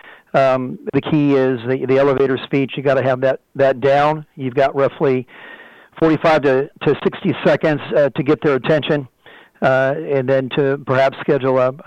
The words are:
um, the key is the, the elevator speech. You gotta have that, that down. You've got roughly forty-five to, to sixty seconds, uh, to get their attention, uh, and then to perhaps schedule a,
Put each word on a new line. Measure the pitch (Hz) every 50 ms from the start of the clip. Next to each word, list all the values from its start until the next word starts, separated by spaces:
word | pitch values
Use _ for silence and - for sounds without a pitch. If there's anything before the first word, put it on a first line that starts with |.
| - - - - _ _ -
um, | 135 135 135 131 131 127 127 - - - - -
the | 139
key | - - 160 151 147 143 139
is | 135 131 131 131 117 113 120
the, | 131 131 131
the | 123 131 131
elevator | 139 143 135 131 139 131 135 123 -
speech. | - - 139 135 120 -
You | 147 131
gotta | 139 131 135 123
have | 135 127 127 131
that, | 131 135 - _ _ -
that | 135 135 135 135 123
down. | 123 139 135 143 147 151 156 156 151 _ _
You've | 165 131 127 120
got | 139 135 139 151
roughly | 139 135 123 - - 165 139 131 127 120 - - - - - - - - - - - - _ - -
forty-five | 165 160 156 143 - 165 160 151 135
to, | 143 131 131 143 - - - -
to | 156 139 - -
sixty | 196 - - - 185 131 - -
seconds, | 185 151 139 - 160 151 139 - - -
uh, | 151 143 139
to | - - 147
get | 131 151 - -
their | 156 139
attention, | 131 117 151 160 147 127 - 160 147 135 - _ _ _ - - - - _ _ - -
uh, | 135 131 131 135 135 143
and | 160 160 165 139 135 127 127
then | 135 135 131 123
to | - 156 143 135 139 143 -
perhaps | - 131 131 135 135 - -
schedule | - - 147 139 123 135 131 131
a, | 127 127 131 147 -